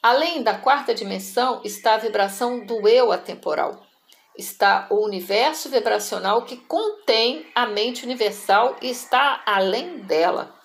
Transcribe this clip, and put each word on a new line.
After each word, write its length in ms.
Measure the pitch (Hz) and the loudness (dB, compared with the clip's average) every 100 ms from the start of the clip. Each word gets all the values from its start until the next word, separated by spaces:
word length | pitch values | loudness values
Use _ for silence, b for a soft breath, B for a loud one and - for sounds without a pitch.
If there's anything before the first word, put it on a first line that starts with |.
| 233 | 4
Além 360 | 254 330 330 | 4 2 0
da 120 | 220 190 | -2 0
quarta 380 | 254 277 269 | 2 2 0
dimensão 680 | 226 196 190 - - 254 226 | -4 -4 -8 -4 -2 -2 -2
está 320 | 208 - 226 220 | -8 -2 2 2
a 20 | |
vibração 640 | 226 208 196 196 240 247 | 0 0 -2 -2 -4 -4
do 240 | 202 226 208 | -6 2 6
eu 240 | 240 240 | 6 4
atemporal. 720 | 180 - - - 151 - - _ _ _ b b - | 0 -4 -8 -4 -2 -2 -6 _ _ _ b b -16
Está 480 | 196 - 202 196 - | -14 0 2 2 2
o 120 | 202 | 0
universo 640 | 214 190 190 202 269 302 285 | 0 -4 -2 0 0 -2 -2
vibracional 760 | 254 214 208 208 196 190 226 | -2 0 -2 -4 -4 0 0
que 140 | 240 247 | -2 -16
contém 840 | _ - 427 415 - 220 233 294 - 240 | _ -2 -2 -4 0 2 2 -2 -6 -4
a 100 | 233 | -2
mente 400 | 208 226 247 240 | -2 -4 -4 -8
universal 720 | 247 208 196 - 196 240 - | -2 -2 -2 2 4 4 0
e 60 | 254 | -8
está 500 | 240 - 254 285 - - | -8 0 2 2 0 0
além 540 | 196 190 214 349 311 | 0 2 -2 -6 -12
dela. 520 | 196 156 170 - - - | -2 2 2 0 -8 -14